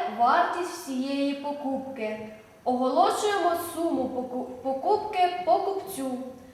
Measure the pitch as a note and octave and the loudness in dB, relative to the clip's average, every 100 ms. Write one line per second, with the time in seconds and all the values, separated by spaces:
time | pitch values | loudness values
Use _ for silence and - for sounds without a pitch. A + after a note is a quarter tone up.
0 | A#3 G#3+ A#3+ E4+ F4+ F4+ F4+ - C4+ B3+ | 2 4 6 6 4 0 -4 -6 -4 -4
1 | C4+ C#4 C#4 C#4 C#4+ D4 C4+ C4+ C4 C4 | -2 0 0 -2 -4 -4 -4 -4 -6 -6
2 | G#3+ A3 A3 - - - B3+ B3 C4 D4+ | -6 -6 -10 -16 -20 -6 -2 0 2 4
3 | G4+ G#4 G#4 G4 E4+ E4+ - E4 E4 C4 | 4 4 2 2 2 2 -2 -2 0 0
4 | B3+ B3+ - B3 - - C4+ C4+ E4+ G#4 | -2 -4 -4 -6 -6 -6 -4 0 2 2
5 | - F#4 F4+ F4+ D#4+ F#4 F#4+ - - C4+ | 0 2 2 2 2 2 2 -2 -6 -6
6 | C4 B3 - - - | -4 -4 -8 -12 -18